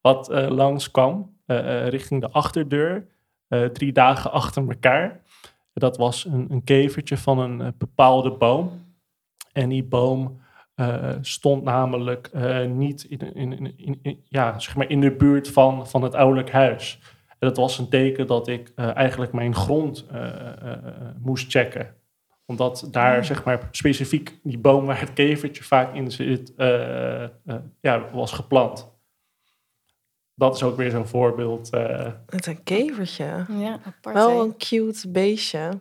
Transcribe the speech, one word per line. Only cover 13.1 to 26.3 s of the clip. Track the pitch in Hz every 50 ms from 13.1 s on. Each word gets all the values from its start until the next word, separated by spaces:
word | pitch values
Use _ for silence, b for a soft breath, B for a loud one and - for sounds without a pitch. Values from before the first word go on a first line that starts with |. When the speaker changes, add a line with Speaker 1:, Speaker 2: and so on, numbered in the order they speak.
| 143 127 - - -
Speaker 1:
in, | - 139 127 131 -
in, | 135 131 -
in, | - - - 139 - -
in, | 139 135 - _ _
ja, | - 139 127 117 110 110
zeg | - - -
maar | 139 135 131
in | 151 139
de | 139 139 135
buurt | 135 143 143 143 143 139 -
van, | - - 135 131 135 131 123 117
van | - 131 127
het | 127 123
ouderlijk | 151 139 131 135 131 127 131 -
huis. | 131 135 127 113 - - - - b b b b b b b
En | b b - -
dat | 131
was | 139 123 131 - -
een | 127 -
teken | - 131 131 135 131 135 135
dat | 120 123 120 117 -
ik, | 123 117 120 - _
eh, | - 123 113 113
eigenlijk | - 135 131 127 - 123 120 -
mijn | 120 120 120 120
grond, | - - - 139 156 156 147 120 - - - 139
eh, | 120 120
eh, | 117 117 - 120 120 123 - - 123 120
eh, | 120 120 123 - - 120 120 131 127 123
moest | 131 131 123 - -
checken. | - 135 120 - - - - - - _ _ _ _ _ _ _ _ _ _
Omdat | _ 123 110 127 127 127 127 - 147
daar, | 123 123 120 127 127 123
Speaker 2:
Oh. | 117
Speaker 1:
zeg | 151 139 131 -
maar, | 127 127 120 - -
specifiek | - - - 151 135 - 135 127 - 151 147 - - _ _
die | 151 123 117
boom | 110 143 135 139 135
waar | 139 135 117
het | - - -
kevertje | - 143 147 151 147 147 147 143 - -
vaak | - - 131 127 127 -
in | 143 135 127
zit, | 113 - 131 127